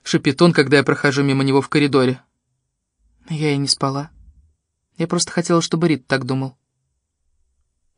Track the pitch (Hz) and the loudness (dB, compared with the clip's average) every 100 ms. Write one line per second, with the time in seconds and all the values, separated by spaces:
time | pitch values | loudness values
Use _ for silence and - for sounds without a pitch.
0 | - - 151 131 175 165 135 143 139 143 | -4 -2 0 2 4 4 4 4 2 0
1 | 143 135 139 135 135 135 - 151 143 131 | 0 0 0 0 2 0 0 0 2 2
2 | 127 131 _ _ _ _ _ _ _ _ | 0 -2 _ _ _ _ _ _ _ _
3 | _ _ - 151 151 139 139 - 139 139 | _ _ -10 -4 -2 -2 -2 -2 -2 -4
4 | 147 - - - _ _ _ _ _ - | -10 -18 -20 -20 _ _ _ _ _ -8
5 | 165 175 - 175 170 170 165 165 170 131 | -4 -4 -2 -4 0 0 0 -2 0 -2
6 | - 135 131 131 135 - _ _ _ _ | -2 -4 -2 -6 -6 -12 _ _ _ _
7 | _ _ _ _ _ _ _ _ _ | _ _ _ _ _ _ _ _ _